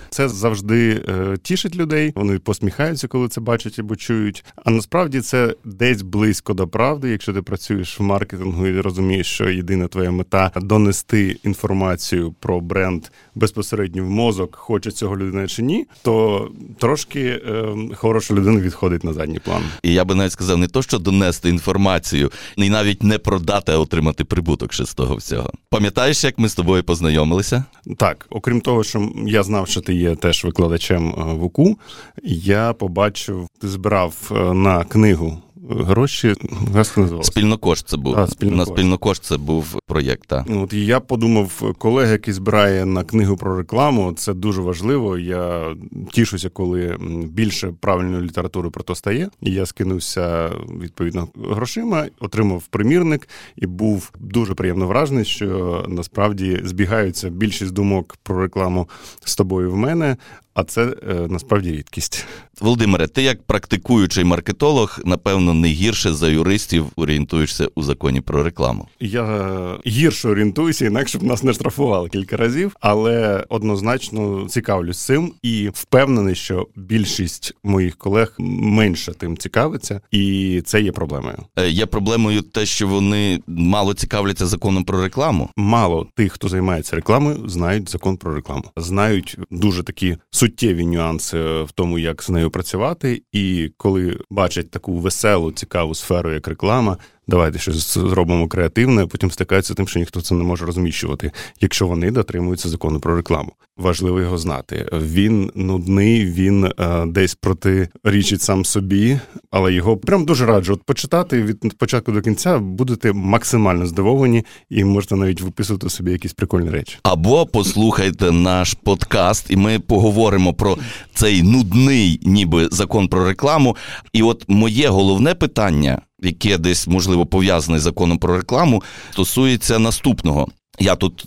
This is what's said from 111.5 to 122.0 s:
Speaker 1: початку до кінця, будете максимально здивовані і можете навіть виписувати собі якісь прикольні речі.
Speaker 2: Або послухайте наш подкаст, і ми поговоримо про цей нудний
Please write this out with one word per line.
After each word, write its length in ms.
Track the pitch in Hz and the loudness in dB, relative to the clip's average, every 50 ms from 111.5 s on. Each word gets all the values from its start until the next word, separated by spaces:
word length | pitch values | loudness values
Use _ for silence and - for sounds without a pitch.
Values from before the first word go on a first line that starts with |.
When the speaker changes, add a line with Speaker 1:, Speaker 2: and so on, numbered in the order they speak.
| 107 - - 110 - - | -2 -2 -2 -4 -2 -2
Speaker 1:
початку 340 | - - - 117 - 120 | -2 0 0 -2 0 0
до 80 | 104 104 | -2 0
кінця, 380 | - 110 104 - - 180 175 120 | 0 0 -2 0 2 2 2 2
будете 540 | 101 95 92 98 131 127 117 - - 110 | 0 -2 -2 -2 -2 -2 -2 0 2 0
максимально 760 | 98 101 95 95 110 113 - - - 113 104 92 90 85 87 | 0 2 2 2 2 2 2 2 2 4 4 4 4 2 0
здивовані 580 | 87 80 101 95 107 135 135 135 123 117 113 104 - - - _ - | 0 0 2 2 4 4 4 4 4 4 2 0 -2 -14 -20 _ -4
і 140 | 107 104 98 | 0 2 4
можете 320 | 98 98 101 98 - 104 | 4 4 2 2 0 0
навіть 240 | 98 95 95 90 82 | 0 2 0 0 -2
виписувати 500 | 92 95 - - 101 95 104 90 87 87 | -4 -8 -4 -4 -2 -2 -2 -4 -4 -6
собі 220 | - - 87 90 | -6 -4 -2 -2
якісь 200 | 90 90 - 87 | -2 -2 -4 -8
прикольні 380 | - - 95 - - 87 85 82 | -4 -4 -2 0 0 0 0 0
речі. 280 | - 76 - - - - | -2 -4 -6 -8 -12 -2
Speaker 2:
Або 440 | - 98 92 80 82 104 135 165 160 | 0 0 2 2 4 4 4 4 4
послухайте 840 | - - 107 98 95 - 104 110 113 101 - 95 95 90 - 98 87 | 2 0 0 0 0 2 2 2 2 4 2 0 0 0 2 2 4
наш 420 | 85 85 87 92 90 92 90 - - | 4 4 4 4 2 2 0 0 -4
подкаст, 760 | - - 104 98 87 - - - 101 87 92 107 - - - | -2 0 0 0 0 0 -2 0 2 2 2 2 0 -2 0
і 60 | 98 | 2
ми 220 | 98 98 110 110 104 | 4 4 4 2 0
поговоримо 760 | - - 113 95 113 107 101 110 113 104 101 95 92 90 80 | 0 2 4 4 4 4 6 6 4 4 6 4 4 4 2
про 240 | - 107 98 90 82 123 117 - - - - - | 2 0 0 0 -2 -4 -12 -12 -16 -16 -10 -2
цей 280 | - 113 104 101 92 | 0 2 4 4 6
нудний 800 | 85 95 120 131 117 90 95 123 131 139 135 120 | 6 6 6 6 4 4 4 4 4 6 6 4